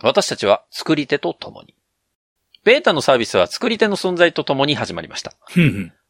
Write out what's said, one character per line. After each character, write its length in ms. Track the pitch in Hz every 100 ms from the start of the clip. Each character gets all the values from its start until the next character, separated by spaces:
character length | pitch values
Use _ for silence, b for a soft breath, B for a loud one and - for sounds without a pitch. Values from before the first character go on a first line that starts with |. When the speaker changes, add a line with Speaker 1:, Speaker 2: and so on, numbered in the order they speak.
Speaker 1:
私 260 | 113 - -
た 100 | -
ち 80 | 104
は 180 | 104 -
作 240 | - - 156
り 120 | 143
手 120 | 143
と 140 | 214
共 300 | - - -
に。 100 | - _ _ _ _ _ _ _ _ _
ベ 140 | - 269
ー 40 |
タ 120 | -
の 80 | 165
サ 120 | -
ー 40 | 131
ビ 80 | 110
ス 120 | 98
は 100 | 87
作 220 | - 233
り 80 | 220
手 100 | 220
の 80 | 196
存 180 | 185 175
在 180 | 170
と 100 | 160
共 220 | 147 135 143
に 100 | 139
始 180 | 104
ま 80 | 85
り 60 | 80
ま 80 | -
し 80 |
た。 100 | - - _
Speaker 2:
ふ 140 | 180
ん 100 | 156
ふ 60 | 101
ん。 140 | 87 _ _